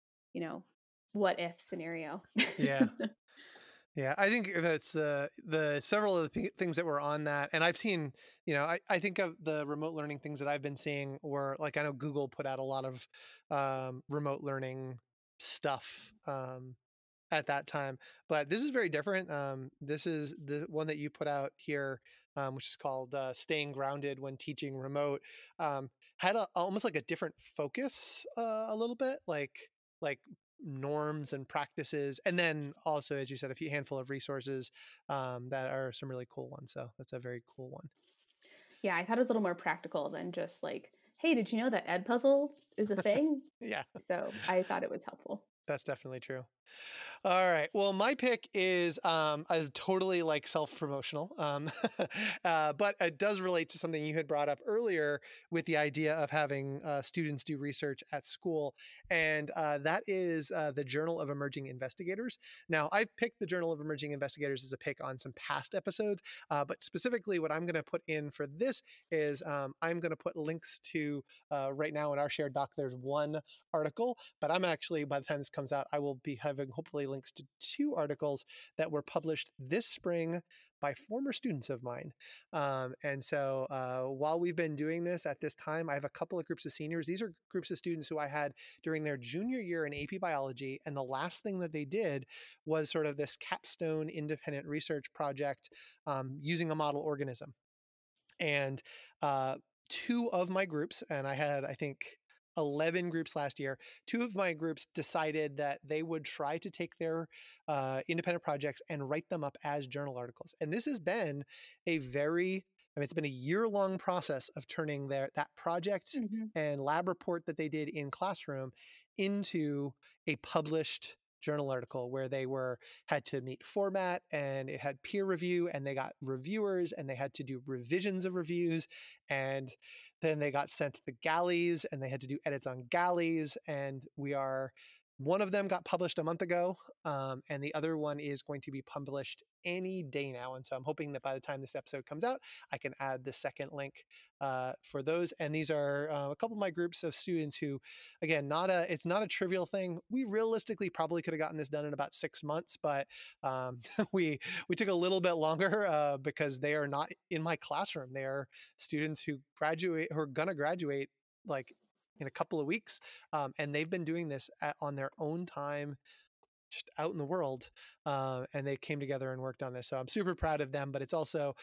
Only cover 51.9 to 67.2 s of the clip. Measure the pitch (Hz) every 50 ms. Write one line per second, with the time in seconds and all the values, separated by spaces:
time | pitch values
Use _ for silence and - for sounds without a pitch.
51.9 | - - 196 - - 190 214 208 - - - 180 165 156 156 151 147 139 208 202
52.9 | 202 - 185 170 156 135 196 208 208 190 185 185 180 165 160 160 - - - 165
53.9 | 165 156 151 156 151 165 156 143 156 147 147 147 143 - - - 214 226 240 220
54.9 | 180 160 151 147 147 139 - - - - - - 170 165 160 165 160 151 151 147
55.9 | 139 151 156 151 156 160 147 139 143 156 151 135 143 139 135 139 135 147 - 160
56.9 | 143 139 131 - - 175 165 151 147 131 - - 151 135 143 143 135 - - 143
57.9 | 135 - - - - 139 - - - - - 185 165 156 147 139 - - - -
58.9 | - - - - 185 165 160 156 156 151 151 147 - 170 160 151 147 143 143 156
59.9 | 165 185 - - 190 185 180 175 165 160 147 - 190 170 156 147 131 147 143 127
60.9 | 127 147 156 170 165 165 156 139 143 143 143 143 131 147 135 131 131 123 131 127
61.9 | - - 180 170 190 208 240 247 - - - - - - - - 165 156 147 -
62.9 | - 208 226 - _ - 233 240 - - 202 156 180 180 170 165 160 147 147 156
63.9 | 151 131 147 147 147 139 143 135 - 151 147 139 135 127 131 131 135 - - -
64.9 | 185 - 135 135 131 127 - 139 120 - - - 143 143 123 - - - - 196
65.9 | 196 - 214 208 202 175 - - - - - - 156 143 143 135 - - - -
66.9 | - - - 247 240 226